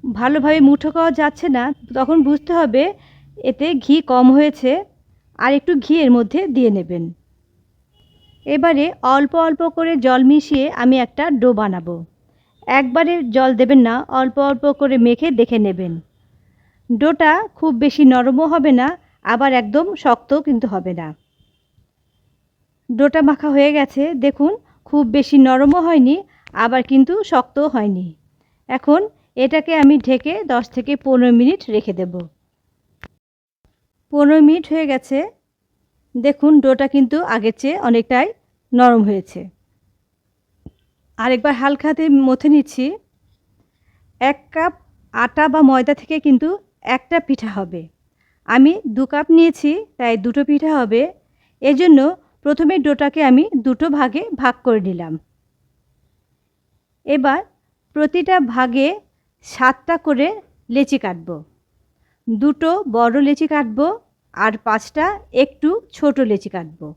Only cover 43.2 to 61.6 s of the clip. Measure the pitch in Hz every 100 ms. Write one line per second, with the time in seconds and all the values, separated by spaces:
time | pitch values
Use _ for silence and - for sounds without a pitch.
43.2 | _ _ _ _ _ _ _ _ _ _
44.2 | 262 285 _ 320 339 - _ _ _ 226
45.2 | 247 - 302 311 269 262 254 285 - 311
46.2 | 302 254 311 392 _ _ - 254 _ 339
47.2 | 330 269 220 196 185 175 160 _ _ _
48.2 | _ _ - 240 277 392 285 214 262 294
49.2 | 311 330 330 - 294 339 440 - 240 226
50.2 | 226 285 285 294 311 294 226 226 320 -
51.2 | _ _ _ _ 269 277 349 277 285 370
52.2 | _ _ 285 294 311 370 294 285 285 311
53.2 | 277 254 403 277 240 254 320 294 254 247
54.2 | 453 311 254 - 254 220 190 180 165 160
55.2 | _ _ _ _ _ _ _ _ _ _
56.2 | _ _ _ _ _ _ _ _ - 285
57.2 | 269 302 427 _ _ _ _ 294 302 349
58.2 | 349 370 254 233 254 247 277 403 _ _
59.2 | _ _ - - 254 262 - 339 320 262
60.2 | 311 427 _ _ - 247 269 269 202 175
61.2 | 165 160 156 _